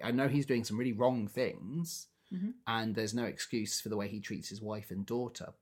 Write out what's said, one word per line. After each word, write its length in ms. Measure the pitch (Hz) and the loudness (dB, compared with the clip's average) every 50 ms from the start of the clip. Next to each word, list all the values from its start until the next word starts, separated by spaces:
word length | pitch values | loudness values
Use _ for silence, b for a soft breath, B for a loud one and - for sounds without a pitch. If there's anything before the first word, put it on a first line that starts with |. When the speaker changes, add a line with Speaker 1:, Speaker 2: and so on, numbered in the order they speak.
| - | 0
Speaker 1:
I 60 | 117 | 2
know 180 | 120 123 135 143 | 4 4 4 6
he's 160 | - 147 139 | 6 4 4
doing 180 | 139 127 117 113 | 4 4 2 2
some 140 | - 104 110 | 2 0 0
really 160 | 123 131 113 | 0 2 2
wrong 340 | 101 123 127 127 120 107 98 | 6 6 6 6 4 0 0
things, 800 | - 127 127 104 - - - 101 135 165 170 165 - - - - _ B B B 190 | 0 0 0 0 0 -4 -8 -6 -4 -2 -2 -4 -4 -10 -12 -14 _ B B B -4
Speaker 2:
Mm-hmm. 180 | 180 190 214 254 - - | -2 -2 -2 -4 -4 -4
Speaker 1:
and 300 | 113 113 113 113 113 101 | 0 0 2 2 0 2
there's 180 | 110 110 107 110 | 0 0 0 0
no 120 | 120 120 | 0 0
excuse 560 | 98 - - - - - 113 110 101 - - | -2 -2 -4 -6 -2 -2 -2 0 0 -2 -4
for 80 | - 107 | -2 -2
the 80 | 107 104 | -2 -2
way 100 | 101 98 | -2 -2
he 140 | 101 104 | -4 -6
treats 260 | 98 - 110 - - - | -6 -6 -6 -6 -6 -8
his 120 | 101 104 | -8 -8
wife 280 | 110 107 107 107 104 - | -6 -6 -6 -6 -6 -6
and 160 | 92 95 98 | -4 -4 -2
daughter, 460 | - 117 123 123 117 - - - - - _ | 0 0 0 0 -2 -4 -8 -10 -10 -12 _